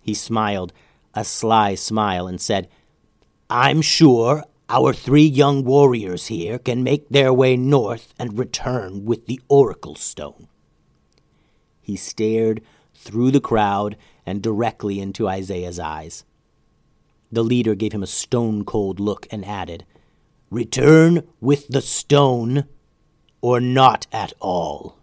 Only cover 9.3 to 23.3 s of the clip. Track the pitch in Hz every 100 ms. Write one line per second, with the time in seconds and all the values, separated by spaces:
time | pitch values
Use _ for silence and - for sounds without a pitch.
9.3 | 131 _ 139 120 - - 76 - - 73
10.3 | - - _ _ _ _ _ _ _ _
11.3 | _ _ _ _ _ - 98 - - 110
12.3 | 110 113 107 _ _ _ _ - 107 127
13.3 | 139 - 113 104 101 104 104 _ _ -
14.3 | 101 110 104 113 - 104 101 98 95 104
15.3 | 95 95 92 90 87 80 78 80 - _
16.3 | _ _ _ _ _ _ _ _ _ _
17.3 | 113 113 123 113 101 107 104 95 - -
18.3 | 123 117 107 101 110 98 92 104 98 -
19.3 | 110 92 104 87 85 - _ _ _ _
20.3 | _ _ 110 117 131 131 160 165 170 -
21.3 | _ 120 147 - 131 - - - 143 143
22.3 | 123 117 135 143 - _ _ _ _ _